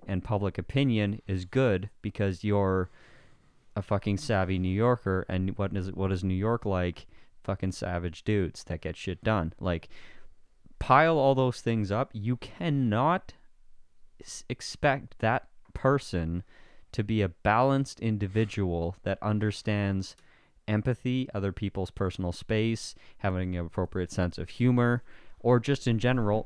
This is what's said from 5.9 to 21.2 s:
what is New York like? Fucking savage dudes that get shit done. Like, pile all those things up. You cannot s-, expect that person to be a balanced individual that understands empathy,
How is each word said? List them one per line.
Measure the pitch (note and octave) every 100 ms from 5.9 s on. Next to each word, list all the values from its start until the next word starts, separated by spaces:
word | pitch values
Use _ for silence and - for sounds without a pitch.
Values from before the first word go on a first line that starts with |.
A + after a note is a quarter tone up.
what | F2+ F#2+
is | F#2
New | F#2
York | F#2 G#2 A#2 G#2+
like? | F#2+ F2+ F2 - - - -
Fucking | - G2 F#2+
savage | - F#2 F2 F2 D#2+
dudes | - G#2 F2 - -
that | E2
get | D#2+ E2
shit | - F2
done. | A2 G#2+ D#2+ -
Like, | F#2 E2+ - - - - - - - _ - -
pile | - C3 D#3+ D#3+
all | C3+ C3
those | C3 A#2+
things | - A2+ G2+
up. | G#2 C#3
You | A2 G#2 B2
cannot | - - F3 C#3+ B2 G#2+ C#3+ F3+ - - - - - - - - - -
s-, | - - -
expect | C3 - - D3+ C3+ - -
that | A2+ B2 - - -
person | - C3 C#3 - F2+ E2 F2 - - - - -
to | -
be | G#2+ A2
a | G2
balanced | - G#2+ A2 C3 C3+ C3+ -
individual | A2+ G#2+ G2+ G#2 A2 - F#2+ E2+ E2+ -
that | - G2
understands | G#2 G#2+ G#2+ - - G#2 G2+ F#2+ F#2+ - - - _ _ -
empathy, | G#2+ A#2+ A#2+ B2+ B2+